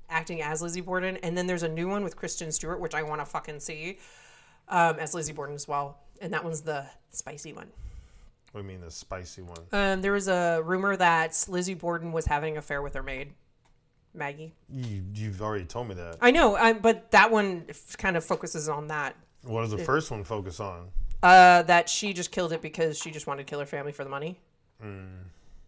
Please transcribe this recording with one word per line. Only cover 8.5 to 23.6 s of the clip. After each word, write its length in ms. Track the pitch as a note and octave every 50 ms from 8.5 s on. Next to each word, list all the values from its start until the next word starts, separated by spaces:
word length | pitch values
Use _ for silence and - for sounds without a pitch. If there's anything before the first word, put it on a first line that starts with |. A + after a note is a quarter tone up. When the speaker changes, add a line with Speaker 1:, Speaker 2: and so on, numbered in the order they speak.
Speaker 2:
What 100 | - G#2
do 40 | G2
you 60 | G2
mean, 80 | F#2 F2+
the 100 | E2+ E2
spicy 520 | - - - - G2 F#2 F2+ - - F#2+
one? 160 | F2+ F2 F2 E2 F2 -
Speaker 1:
Um, 300 | - G3+ G3 G3 F#3+ F#3
there 100 | F#3 G3+
was 160 | G3+ G3+ F#3 F#3+
a 320 | F3+ F3+ F3 E3+ E3 E3 D#3+
rumor 320 | E3 F#3 F#3 G3 G3+ G3
that 480 | F3+ F3+ E3+ E3 D#3+ D#3+ - - - - -
Lizzie 260 | F3+ F3+ F3 F#3 F#3
Borden 380 | E3 E3+ E3+ E3+ E3 E3 E3
was 140 | D#3+ E3 D#3+
having 260 | - D3 D3 D3+ D#3+ D3+
an 40 | D3+
affair 240 | - - C#3+ C#3+
with 120 | C#3+ C#3 -
her 80 | C3+
maid, 300 | C3 C#3 C3+ C3 C#3+ C#3 - _ _ _ _ _ _ _ _ _ _ _ _ _ _ _ -
Maggie. 400 | E3 D3 C#3+ C#3+ D#3 D#3+ D#3+ - _ _ -
Speaker 2:
You, 340 | C3+ C3 B2 A2+ G2+ F#2+ F#2 G2 G2+
you've 260 | G#2+ A2 G#2+ F#2+ F#2
already 220 | G#2+ G#2+ G#2+ G2 F2
told 240 | - - A#2+ B2 A2
me 60 | F#2
that. 220 | F2+ E2+ E2 - -
Speaker 1:
I 100 | B3 B3
know, 260 | C#4 E4+ C#4+ G#3+ G3+
I, 160 | - A3+ A3+
but 380 | A3+ G#3+ G#3 A3+ A3 A3+ - -
that 180 | G#3+ G3 G#3+ A#3
one 340 | A3+ G#3+ G3+ G3 F3+ E3+ E3 -
f-, 280 | - - - - -
kind 200 | - - F#3+ F3
of 80 | E3 -
focuses 440 | - F3+ - - D#3+ - D#3+ D3 D#3
on 200 | C#3+ D3 D3+ D3+
that. 260 | D#3 D3+ C#3+ C3 - - - _ _ _
Speaker 2:
What 200 | - A#2+ A2 A2+
does 80 | A2+ G#2+
the 80 | G#2+ F#2
Speaker 1:
It 80 | F2
Speaker 2:
first 240 | C3 C3+ D#3+ D#3 -
one 140 | A#2+ G#2 G2
focus 340 | - A2+ G#2 F#2 F#2+ D#2+ -
on? 300 | G#2 G2 F2 F2 F2+ F#2 - - - - - -
Speaker 1:
Uh, 400 | F#3 F3+ F#3 F#3 F3+ F3+ F3 F3
that 260 | E3 F3 F3 E3+ E3+ -
she 240 | - - G#3+ G3+
just 180 | F#3 F3 E3+ -
killed 200 | - F#3+ F3 D#3+
it 80 | E3 D#3+
because 380 | - D3+ - E3 E3 D#3+ D3 -
she 120 | - D#3+
just 160 | - D3+ -
wanted 200 | D3 C#3 C#3 C3+
to 40 | -
kill 100 | D3 C#3+